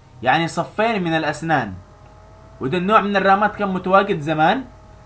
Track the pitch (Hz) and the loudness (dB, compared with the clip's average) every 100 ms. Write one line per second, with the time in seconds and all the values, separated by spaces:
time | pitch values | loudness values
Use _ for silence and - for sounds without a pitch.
0 | - - 123 151 165 175 160 - 226 214 | -20 -6 0 2 0 -4 -6 -2 -2 0
1 | 165 160 151 151 165 151 110 92 - - | -2 -2 -2 -4 -2 -2 -2 -8 -18 -20
2 | - - - - - - 135 180 185 214 | -20 -20 -20 -20 -20 -8 -4 -2 2 2
3 | 202 202 196 196 208 - 202 185 185 190 | 2 2 2 2 2 -2 -4 -4 2 2
4 | 202 175 147 156 160 247 254 - - - | 4 -2 -2 2 2 0 -4 -16 -20 -20